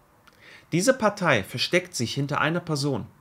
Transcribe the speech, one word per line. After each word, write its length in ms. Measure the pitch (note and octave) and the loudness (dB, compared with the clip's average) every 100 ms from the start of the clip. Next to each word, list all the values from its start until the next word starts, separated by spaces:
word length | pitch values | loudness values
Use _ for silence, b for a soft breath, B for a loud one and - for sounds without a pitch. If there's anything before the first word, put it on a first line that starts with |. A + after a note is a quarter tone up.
| _ _ _ B B B B | _ _ _ B B B B
Diese 220 | E3 A3+ | 0 2
Partei 500 | B3+ G#3+ G#3 F3 A#2+ | 4 2 0 2 2
versteckt 520 | F2+ B2 - F3+ F3+ - | 2 -4 0 0 0 -6
sich 180 | A2+ | -4
hinter 260 | - C#3 C#3+ | -4 -2 0
einer 180 | D3 E3+ | 0 0
Person. 480 | E3+ D3 C#3+ B2+ C3 - | -2 -2 0 -2 -6 -12